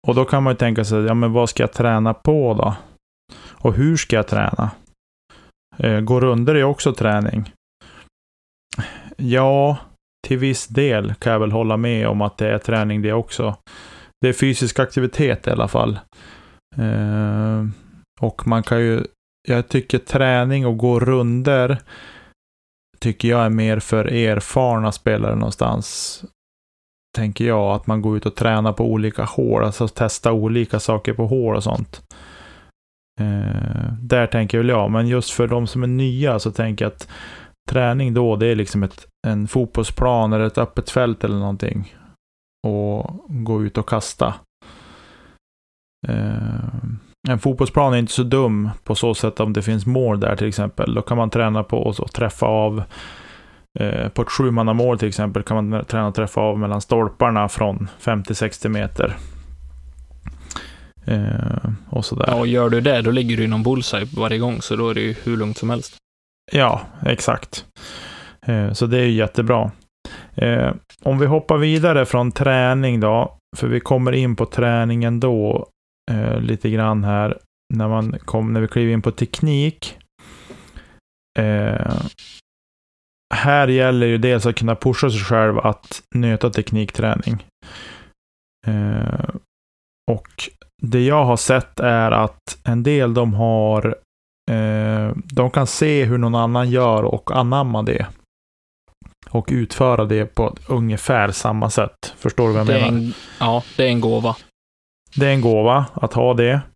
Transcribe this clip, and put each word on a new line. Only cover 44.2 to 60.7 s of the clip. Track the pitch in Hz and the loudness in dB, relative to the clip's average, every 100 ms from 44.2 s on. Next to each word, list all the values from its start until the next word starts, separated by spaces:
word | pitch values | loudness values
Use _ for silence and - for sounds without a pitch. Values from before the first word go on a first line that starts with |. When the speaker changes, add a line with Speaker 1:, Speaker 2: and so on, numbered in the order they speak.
| 62 - _ _ - - - - - - - _ _ _ _ _ _ _ 127 | -2 -2 _ _ -20 -20 -20 -20 -20 -20 -20 _ _ _ _ _ _ _ -6
Speaker 1:
Eh, | 113 104 110 110 113 117 120 113 113 - _ - | -4 -2 -4 -4 -6 -6 -8 -8 -10 -14 _ -4
en | 120 | 0
fotbollsplan | 139 127 131 147 139 | 0 0 0 2 2
är | 123 | 2
inte | 117 | 0
så | - | -2
dum | 123 135 127 107 107 - | 0 2 2 0 -2 -6
på | - | -4
så | 107 117 | -2 0
sätt | 107 110 - | 0 -2 -2
om | 107 | -2
det | 107 | 0
finns | 104 110 101 | 0 -2 0
mål | 131 123 104 | 0 0 0
där | 104 104 | 0 0
till | 104 | -2
exempel. | 101 101 - 113 | -2 -4 -2 -2
Då | 113 | -2
kan | - 120 | -2 -2
man | 113 | 0
träna | 117 113 107 | 0 0 0
på | 104 113 110 104 | -2 -2 -2 -4
att | - | -8
träffa | - 113 - 113 | -4 -4 0 0
av, | 110 107 107 101 - - - - - - - _ - | 2 0 -2 -8 -12 -20 -20 -20 -20 -20 -20 _ -6
eh, | 104 - 107 | -4 -2 -4
på | - | -4
ett | 117 | -4
sjumannamål | - 131 117 110 113 123 117 | 0 0 2 2 2 2 2
till | 107 | -2
exempel | 98 107 101 | -2 -2 -4
kan | - 110 104 | -2 -2 -2
man | 107 | -4
träna | - 113 104 | -4 -2 -2
att | |
träffa | 101 107 - | -2 -2 0
av | 107 104 | 0 0
mellan | 104 104 | -2 -4
stolparna | - 117 107 - 123 110 104 | 0 2 2 2 2 2 0
från | - 107 98 101 - | 0 -2 -2 -8 -6
femtio, | - 110 95 | -2 -2 -2
sextio | 110 110 - 110 | -4 -4 -4 -4
meter. | 107 95 - - 98 - - - - - - - - - - - - - - - | -2 -4 -2 -2 -2 -12 -18 -18 -18 -18 -18 -20 -20 -20 -18 -18 -18 -16 -16 -16